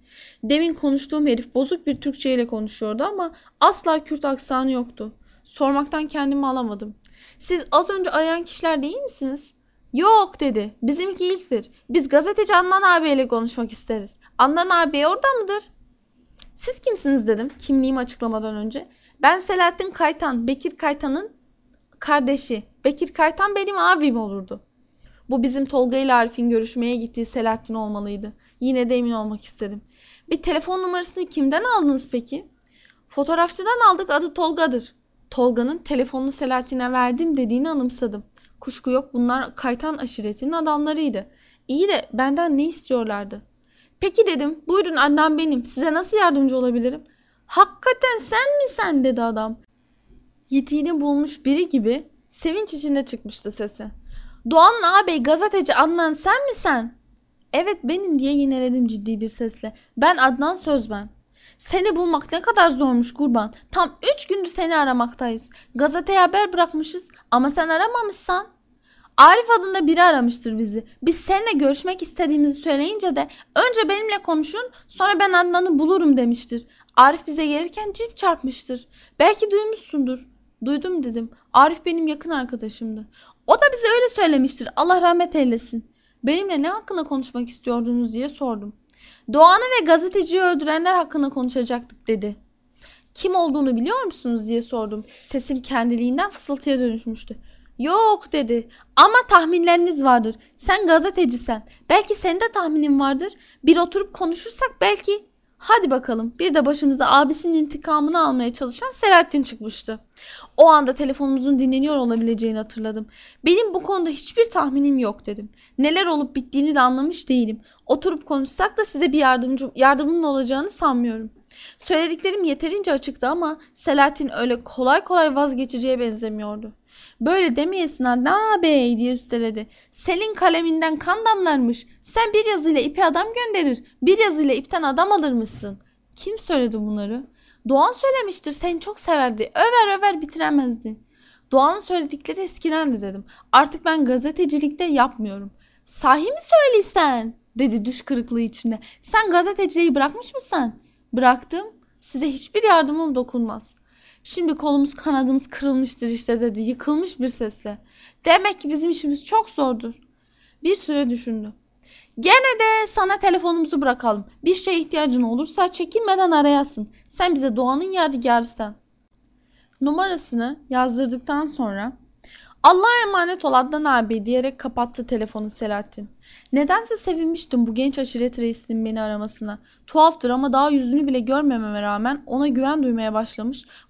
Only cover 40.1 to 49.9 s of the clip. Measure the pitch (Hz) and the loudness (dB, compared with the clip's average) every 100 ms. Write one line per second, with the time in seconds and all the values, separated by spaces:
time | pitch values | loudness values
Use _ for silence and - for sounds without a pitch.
40.1 | - 208 208 269 330 311 294 302 311 294 | -8 -8 -6 -6 -2 -2 -2 -2 -2 -2
41.1 | 196 - _ _ _ - 285 403 294 - | -4 -10 _ _ _ -6 -2 0 0 -2
42.1 | 220 269 294 339 277 320 - - 247 220 | -2 -2 0 0 0 -2 -6 -4 -2 -2
43.1 | 202 202 208 _ _ _ _ _ - 381 | -6 -10 -16 _ _ _ _ _ -6 0
44.1 | 403 392 285 294 320 - 381 349 294 285 | 4 4 4 -2 -4 0 0 2 2 4
45.1 | 294 311 311 320 247 - 254 320 320 370 | 4 4 2 0 -2 -4 -4 -2 -2 0
46.1 | 427 349 277 269 254 247 240 247 302 - | 2 4 4 2 0 0 0 -2 -6 -16
47.1 | _ _ _ _ 330 403 - 508 508 508 | _ _ _ _ 2 2 2 -2 0 -2
48.1 | 453 - 440 554 587 508 - 392 277 262 | -2 -2 -2 0 0 -2 -2 -2 2 0
49.1 | 233 233 220 220 226 _ _ _ | 0 -2 -4 -6 -10 _ _ _